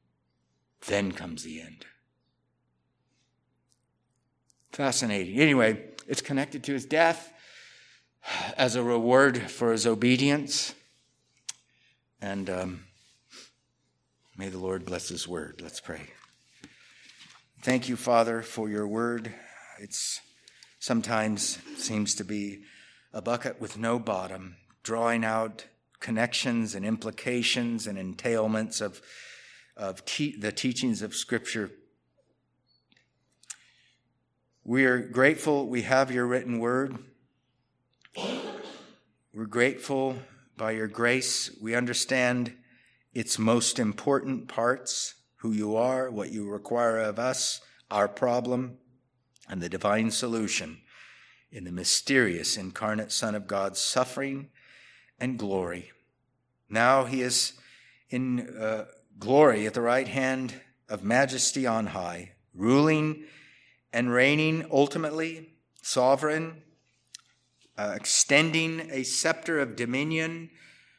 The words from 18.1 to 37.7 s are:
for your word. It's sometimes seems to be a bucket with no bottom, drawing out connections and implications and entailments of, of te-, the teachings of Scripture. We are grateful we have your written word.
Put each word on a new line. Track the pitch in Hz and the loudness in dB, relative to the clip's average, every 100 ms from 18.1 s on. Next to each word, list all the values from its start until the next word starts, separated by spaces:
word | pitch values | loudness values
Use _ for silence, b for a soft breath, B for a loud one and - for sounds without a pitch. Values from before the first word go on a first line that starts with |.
| 117 117 113 | 4 4 0
for | 113 - 107 | -6 -6 -4
your | 104 104 | -2 -2
word. | 107 120 120 113 98 B B B B | -2 -2 -2 -8 -14 B B B B
It's | 101 - - - - b b b b b | -12 -8 -6 -8 -12 b b b b b
sometimes | - 117 107 113 107 104 - - - - | -2 -2 0 0 0 -2 -4 -6 -12 -10
seems | - 107 101 - | -4 -2 -2 -2
to | |
be | 98 104 101 101 B B B B B | -4 -6 -6 -10 B B B B B
a | 110 | -10
bucket | 117 120 127 - | -4 -4 -4 -8
with | 107 104 | -10 -4
no | 113 120 | -2 -2
bottom, | 110 95 92 95 92 87 _ _ | 0 -4 -4 -10 -14 -18 _ _
drawing | - 113 117 117 | -6 0 2 2
out | 113 110 113 107 - _ _ - | 2 0 -2 -6 -18 _ _ -14
connections | - 113 117 - 135 117 110 | -4 0 0 0 0 0 -2
and | 101 | -2
implications | 101 113 113 107 - 123 113 127 120 117 107 | -2 -2 -4 -8 -4 -2 0 0 -2 -4 -6
and | 98 | -8
entailments | 92 92 123 113 110 110 110 - | -8 -6 0 2 2 0 -2 -4
of, | 104 - B B B B B B B - | -6 -8 B B B B B B B -10
of | 98 92 | -8 -8
te-, | - - 151 104 | -8 -4 -4 -4
the | 104 | -6
teachings | 101 127 123 131 104 | -2 -4 -2 0 -2
of | 104 | -4
Scripture. | - - 120 - 113 98 - _ _ _ _ _ _ _ _ _ _ _ _ _ _ _ _ - B B B B B B _ _ _ _ _ | -6 -2 -4 -2 -6 -6 -10 _ _ _ _ _ _ _ _ _ _ _ _ _ _ _ _ -18 B B B B B B _ _ _ _ _
We | - 123 | -2 4
are | 131 127 | 6 4
grateful | - 120 135 151 156 143 123 | 0 4 6 6 2 2 2
we | 123 | -2
have | 104 131 135 | 2 4 4
your | 123 123 | 2 2
written | 123 123 117 | 0 0 -2
word. | 117 127 139 117 - _ _ _ _ _ _ | 0 0 0 -6 -16 _ _ _ _ _ _